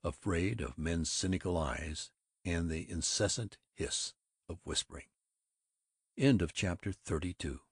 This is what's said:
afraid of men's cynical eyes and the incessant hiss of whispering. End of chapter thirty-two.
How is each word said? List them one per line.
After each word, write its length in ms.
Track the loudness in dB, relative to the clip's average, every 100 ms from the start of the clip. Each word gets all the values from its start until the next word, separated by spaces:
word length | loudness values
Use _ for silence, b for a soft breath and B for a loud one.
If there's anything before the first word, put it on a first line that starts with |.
afraid 560 | -4 -4 0 2 2 0
of 180 | -4 -2
men's 320 | 0 0 0
cynical 460 | 0 0 0 0 0
eyes 540 | 0 -2 -6 -8 -10 _ _ _
and 260 | -2 0 0
the 180 | -2 -4
incessant 640 | -4 -2 2 2 0 -4 -10 _
hiss 420 | -6 -4 -2 -6 -8 _ _ _
of 120 | -12
whispering. 420 | -4 -4 -4 -12 -16 _ _ _ _ _ _ _ _ _ _ 4
End 260 | 6 8
of 100 | 4
chapter 400 | 0 0 0 -4
thirty-two. 720 | -6 -2 -2 0 -4 -6 -6 _